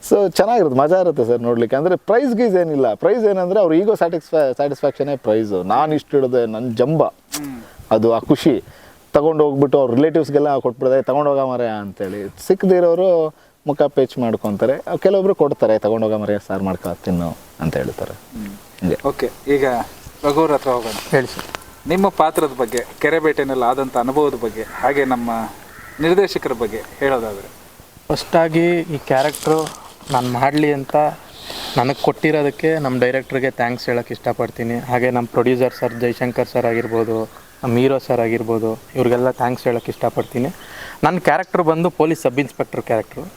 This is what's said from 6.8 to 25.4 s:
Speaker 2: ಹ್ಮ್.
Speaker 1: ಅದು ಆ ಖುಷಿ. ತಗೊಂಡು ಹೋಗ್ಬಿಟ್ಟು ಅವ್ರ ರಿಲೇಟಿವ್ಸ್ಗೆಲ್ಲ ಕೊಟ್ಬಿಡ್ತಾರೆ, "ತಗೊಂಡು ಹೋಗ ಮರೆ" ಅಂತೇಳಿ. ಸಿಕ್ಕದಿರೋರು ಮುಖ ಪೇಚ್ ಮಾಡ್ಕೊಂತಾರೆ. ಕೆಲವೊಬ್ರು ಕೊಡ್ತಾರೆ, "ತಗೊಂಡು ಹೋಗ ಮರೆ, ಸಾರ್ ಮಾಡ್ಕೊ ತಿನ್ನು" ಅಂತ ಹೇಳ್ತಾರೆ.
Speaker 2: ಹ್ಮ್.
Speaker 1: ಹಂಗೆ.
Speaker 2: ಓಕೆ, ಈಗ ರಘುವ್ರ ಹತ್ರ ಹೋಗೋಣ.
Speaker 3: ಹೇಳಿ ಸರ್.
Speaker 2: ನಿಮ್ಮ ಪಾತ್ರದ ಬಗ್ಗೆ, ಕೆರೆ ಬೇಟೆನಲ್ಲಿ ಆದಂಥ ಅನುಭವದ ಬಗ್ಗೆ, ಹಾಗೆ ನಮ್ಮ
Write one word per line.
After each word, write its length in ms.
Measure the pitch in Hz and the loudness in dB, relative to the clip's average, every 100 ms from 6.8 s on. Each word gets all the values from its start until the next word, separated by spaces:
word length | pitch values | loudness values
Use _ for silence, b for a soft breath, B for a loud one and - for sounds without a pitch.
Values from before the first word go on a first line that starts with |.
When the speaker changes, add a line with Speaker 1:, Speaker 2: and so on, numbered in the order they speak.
| 123 156 | 0 2
Speaker 2:
ಹ್ಮ್. 600 | 131 - _ - 147 127 113 B - | 0 -2 _ -12 -10 -14 -18 B 0
Speaker 1:
ಅದು 220 | 110 110 | 2 4
ಆ 60 | 113 | 2
ಖುಷಿ. 460 | - 147 170 110 - B B B _ | 2 2 4 0 -2 B B B _
ತಗೊಂಡು 320 | - 151 156 | 2 2 2
ಹೋಗ್ಬಿಟ್ಟು 360 | 147 139 143 143 | 2 4 2 4
ಅವ್ರ 140 | 131 | 2
ರಿಲೇಟಿವ್ಸ್ಗೆಲ್ಲ 640 | 117 151 156 143 143 147 139 | 4 2 2 0 0 0 0
ಕೊಟ್ಬಿಡ್ತಾರೆ, 440 | 123 117 127 135 | -2 -2 0 0
"ತಗೊಂಡು 280 | 127 131 147 | 0 0 0
ಹೋಗ 220 | 139 135 | 0 -2
ಮರೆ" 160 | 123 120 | -2 -4
ಅಂತೇಳಿ. 600 | 107 101 95 98 101 101 - - | -4 -10 -8 -8 -8 -10 -14 -2
ಸಿಕ್ಕದಿರೋರು 880 | 190 190 185 175 165 190 175 156 - b b - | 0 4 4 4 2 2 2 0 -6 b b -6
ಮುಖ 160 | 143 | 0
ಪೇಚ್ 360 | 147 - 131 - | 0 2 0 0
ಮಾಡ್ಕೊಂತಾರೆ. 640 | 120 110 107 101 113 143 - 170 | -2 -2 -2 0 0 0 -2 0
ಕೆಲವೊಬ್ರು 360 | 190 196 190 | 2 2 2
ಕೊಡ್ತಾರೆ, 440 | 196 147 - 113 110 | 2 0 2 2 2
"ತಗೊಂಡು 320 | 104 113 110 | 2 0 0
ಹೋಗ 100 | 107 | -2
ಮರೆ, 180 | 104 104 | -2 -4
ಸಾರ್ 240 | - 98 | -4 -4
ಮಾಡ್ಕೊ 320 | 98 90 92 85 | -4 -4 -6 -6
ತಿನ್ನು" 320 | - 90 85 - - - | -4 -2 -2 -8 -16 -6
ಅಂತ 160 | 80 71 | -4 -2
ಹೇಳ್ತಾರೆ. 360 | 65 - - | -4 -6 -12
Speaker 2:
ಹ್ಮ್. 340 | - - - 101 | -14 -18 -14 -14
Speaker 1:
ಹಂಗೆ. 600 | 98 - - 92 - 139 | -14 -20 -6 -4 -2 -4
Speaker 2:
ಓಕೆ, 220 | 135 120 - - | -4 -6 -6 -2
ಈಗ 160 | 143 135 120 110 - - - | 0 2 -2 -6 -12 -20 -6
ರಘುವ್ರ 280 | 147 143 160 | -2 2 2
ಹತ್ರ 180 | 143 139 | 0 0
ಹೋಗೋಣ. 220 | 123 113 101 - | -2 -4 -10 -2
Speaker 3:
ಹೇಳಿ 160 | 147 123 | 0 0
ಸರ್. 180 | - - - - - - | -8 -14 -16 -18 -18 -4
Speaker 2:
ನಿಮ್ಮ 200 | 175 196 | 0 0
ಪಾತ್ರದ 420 | - 160 160 156 127 | 2 0 2 -2 -2
ಬಗ್ಗೆ, 280 | 120 123 117 - | -4 -4 -6 -4
ಕೆರೆ 180 | 151 160 | -2 0
ಬೇಟೆನಲ್ಲಿ 460 | 156 143 139 131 | 0 -2 -2 0
ಆದಂಥ 320 | 120 131 135 127 | 0 0 -2 -2
ಅನುಭವದ 380 | 120 139 147 131 | -2 0 0 0
ಬಗ್ಗೆ, 200 | 113 104 | -6 -6
ಹಾಗೆ 420 | 110 - 127 143 | -10 -4 -2 0
ನಮ್ಮ 260 | 135 127 117 113 | 0 -2 -2 -4